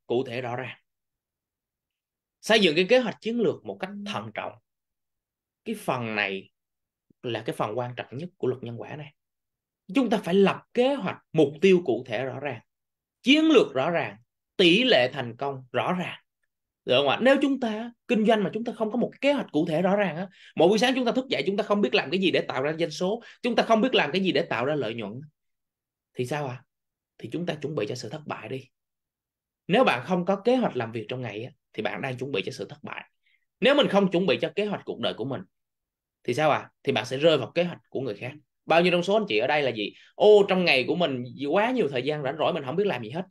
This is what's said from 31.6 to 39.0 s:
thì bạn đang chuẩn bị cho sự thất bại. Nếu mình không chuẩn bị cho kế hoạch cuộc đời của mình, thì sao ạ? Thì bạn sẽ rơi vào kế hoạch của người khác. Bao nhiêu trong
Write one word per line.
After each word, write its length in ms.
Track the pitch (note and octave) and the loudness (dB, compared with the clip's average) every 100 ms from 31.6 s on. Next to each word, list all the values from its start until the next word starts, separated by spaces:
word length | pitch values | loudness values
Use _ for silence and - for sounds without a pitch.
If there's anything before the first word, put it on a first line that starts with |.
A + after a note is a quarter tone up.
| _ | _
thì 100 | - | -6
bạn 180 | A2 G3+ | -4 -4
đang 160 | C3+ B2+ | -6 -6
chuẩn 140 | C3 | -4
bị 100 | C#3 F#3 | -4 -4
cho 60 | |
sự 140 | C3 - | -8 -12
thất 140 | - | -12
bại. 260 | - - - _ _ _ _ _ | -14 -14 -16 _ _ _ _ _
Nếu 160 | A3 C#4+ | 2 4
mình 120 | A3 | 4
không 240 | G3 F#3+ | 2 2
chuẩn 140 | E3+ F#3 | 2 0
bị 120 | A#2+ | 0
cho 100 | D#3+ F3+ | -2 -4
kế 100 | G#3 | -4
hoạch 160 | D3 - | -6 -8
cuộc 140 | F2+ | -6
đời 140 | G#2 | -4
của 120 | F#2+ B2+ | -4 -6
mình, 160 | A#2 F#3+ _ _ _ _ _ _ _ | -8 -10 _ _ _ _ _ _ _
thì 100 | - | -6
sao 180 | B2 D3+ | 0 2
ạ? 180 | A#2 - _ | 0 -2 _
Thì 80 | - | -2
bạn 140 | A#2+ A#2 | -2 -2
sẽ 120 | C3 | 2
rơi 200 | D#3+ D3+ | 4 4
vào 140 | A2 E3 | 0 -2
kế 80 | |
hoạch 160 | F3 A#2+ _ | -4 -6 _
của 120 | A2+ | -8
người 140 | C3 G2+ | -6 -8
khác. 180 | A#2+ - _ _ - | -10 -14 _ _ 2
Bao 160 | D#3+ | 4
nhiêu 100 | F3+ | 4
trong 120 | F3 | 2